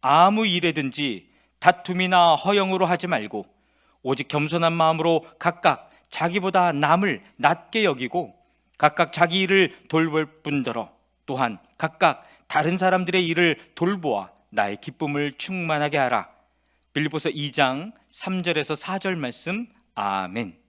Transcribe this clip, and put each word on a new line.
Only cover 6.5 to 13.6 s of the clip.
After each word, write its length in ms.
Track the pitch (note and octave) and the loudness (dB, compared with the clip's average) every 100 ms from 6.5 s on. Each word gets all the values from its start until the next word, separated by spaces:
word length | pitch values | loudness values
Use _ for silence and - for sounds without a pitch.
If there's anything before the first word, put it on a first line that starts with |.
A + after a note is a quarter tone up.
| F#3+ F3+ | 2 2
남을 500 | D3 D3 E3+ G3 A#2 - _ | 2 2 4 2 -2 -8 _
낮게 480 | C#3+ E3+ - A3+ | 0 0 -2 0
여기고 520 | G3+ C3 B2+ F3 C#3+ _ _ _ _ _ | 0 0 -4 -6 -8 _ _ _ _ _
각각 380 | D3 - E3 | 0 2 -2
자기 260 | - E3+ F3+ | 2 0 2
일을 320 | F#3+ G3 F3+ - _ | 2 4 2 0 _
돌볼 540 | D#3+ D#3+ D#3 D3+ _ | 0 0 0 -4 _
뿐더러 500 | - D3 B2+ A#2 A2+ _ _ _ | -6 -4 -4 -6 -10 _ _ _
또한 320 | - C3 B2 G2+ _ _ | -10 -4 -4 -4 _ _
각각 460 | D#3+ - E3+ C3+ - _ _ | -8 2 2 2 -10 _ _
다른 280 | D#3 D3+ F3+ | -2 0 0
사람들의 500 | F#3 F#3 F3+ F#3 E3+ | 2 2 0 -2 0
일을 300 | D#3+ F3 D#3 | 2 2 2